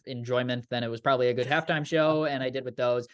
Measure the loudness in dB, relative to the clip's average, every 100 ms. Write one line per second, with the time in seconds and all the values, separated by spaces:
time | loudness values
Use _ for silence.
0 | -10 -10 -2 0 0 -4 -4 -4 -4 -2
1 | 2 4 4 2 0 0 0 -2 0 2
2 | 4 2 0 -2 -4 -4 -6 -2 0 0
3 | -2